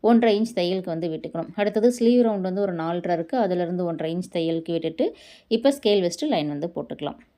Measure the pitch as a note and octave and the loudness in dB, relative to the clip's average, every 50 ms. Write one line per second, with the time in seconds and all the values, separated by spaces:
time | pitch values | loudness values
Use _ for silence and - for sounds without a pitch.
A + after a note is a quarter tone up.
0 | - G#3+ A#3 A3+ A#3 A#3 G#3 G3+ A3+ A3+ - - F3 F3 F#3+ F#3+ F3+ F#3 E3 E3 | 6 6 6 6 6 4 4 2 0 -2 0 -2 0 0 0 -2 -4 -4 -6 -4
1 | E3 E3+ D#3+ D#3 - D#3+ - E3 D#3+ - E3+ - G3+ G#3 G3+ A3 G#3 B3 B3 B3 | -4 -4 -4 -6 -8 -8 -8 -8 -8 -6 -4 -2 -2 0 0 4 4 4 4 4
2 | A#3+ A3+ B3 B3 A#3+ A3+ G#3+ G3+ F#3 F#3 F#3 G3 G3+ G3 F3+ E3 D#3+ E3 E3+ F3 | 4 4 6 6 4 4 2 0 -2 -2 -2 0 -2 -2 -2 -2 -2 -2 -4 -4
3 | F3 - F3 D#3+ E3 E3 - C4 A3+ F#3+ F3+ F3 F3+ E3+ F3+ F3+ F3+ E3+ E3 - | -2 -2 -2 -2 -2 -4 -2 0 0 0 0 0 -2 -2 -2 -2 -2 -4 -4 -4
4 | D#3+ D#3+ E3 F3 F3+ - - F3 E3 E3 E3 E3 E3 - E3+ E3 E3 E3 D#3+ - | -4 -4 -4 -4 -6 -4 -4 -2 -2 0 -2 -4 -4 -4 -4 -4 -4 -4 -2 -2
5 | C4+ G#4 A#4 - - - - - _ _ A3+ A#3 A#3 C#4 C#4 C#4 - G#3+ G#3 G3+ | -2 -2 -2 -8 -20 -20 -20 -20 _ _ -4 2 2 2 0 2 2 2 2 4
6 | F#3 F3 F3 - - D#4 C4 F3 D3+ D3 D3 C#3+ D3+ E3+ E3+ - D3 - - - | 2 0 -2 -2 -2 -2 0 0 0 -2 -4 -6 -6 -8 -8 -8 -10 -10 -10 -8
7 | D3 C#3+ C#3 - - _ _ | -8 -10 -10 -10 -20 _ _